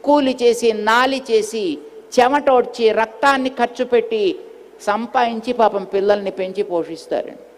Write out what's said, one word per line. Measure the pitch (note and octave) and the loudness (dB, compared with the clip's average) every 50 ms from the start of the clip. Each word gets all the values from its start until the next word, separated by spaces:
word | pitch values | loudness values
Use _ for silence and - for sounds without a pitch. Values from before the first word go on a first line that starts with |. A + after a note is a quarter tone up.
| - | 4
కూలి | C#4 D4 D4 C4+ C4 B3 - | 4 4 4 4 0 0 2
చేసి, | B3 A#3+ A3+ A#3 B3 A#3 | 2 2 2 4 0 0
నాలి | G#3+ G#3 G#3 G#3+ A3+ A#3+ C4 C4+ C4+ C4 C4 - | 0 2 2 2 4 4 4 2 0 -4 -2 0
చేసి, | A3+ G#3+ G#3 G#3+ A3+ A3+ G3+ E3+ C#3+ C#3+ - - - - - - - B3 | 0 0 0 0 -6 -4 -4 -4 -6 -6 -10 -18 -20 -20 -20 0 2 4
చెమటోడ్చి, | A#3+ B3+ C#4+ D4 C#4+ C#4+ C4 B3 A#3+ A#3+ - - A#3 A3 | 4 4 2 2 2 4 4 4 2 0 -4 0 2 2
రక్తాన్ని | G#3 G#3+ A3+ A3 - - - C#4 C#4 C4 B3+ C4 | 2 2 -2 -2 -4 0 2 2 2 2 -2 -4
ఖర్చు | C4 - A#3+ A#3+ B3 - B3+ | -2 -2 -4 -4 -2 -6 -2
పెట్టి | B3 B3 A#3 A3+ - A3+ G#3+ G3+ F3+ - - - - - - - - - - | 0 0 0 0 0 -2 0 0 -2 -2 -4 -12 -18 -20 -20 -20 -20 -20 -8
సంపాదించి | - G#3 G3+ G#3+ A#3 A3+ - C4 A#3+ A#3 A#3 A3 A3 B3+ | -4 -4 -2 -2 -4 -4 0 0 0 0 -2 -6 -6 -6
పాపం | A#3+ A#3+ A3+ G#3 - G3+ F#3+ | 0 2 2 2 2 -2 -6
పిల్లల్ని | - - G3 F#3+ G3+ G3+ G3+ G3 G3 | -2 -2 0 2 2 2 0 0 -6
పెంచి | F#3 F#3+ F#3 F#3 F#3 G3+ | -6 -6 -8 -6 -4 -6
పోషిస్తారండి. | G3 G3 F3 E3+ D#3+ E3 E3 D#3 - - D#3+ A#2+ - - - - - - - | -4 -2 -2 -4 -4 -4 -10 -14 -8 -6 -6 -6 -6 -8 -14 -18 -20 -20 -20